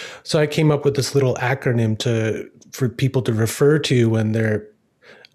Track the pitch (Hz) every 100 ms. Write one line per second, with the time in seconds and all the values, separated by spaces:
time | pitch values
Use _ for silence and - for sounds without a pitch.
0 | - - - 165 151 160 156 147 143 135
1 | 120 139 131 - 123 135 135 120 110 107
2 | 123 113 110 - - - - - 127 -
3 | 131 131 110 110 113 - 143 151 - 120
4 | 117 110 107 110 110 104 - _ _ _
5 | - - -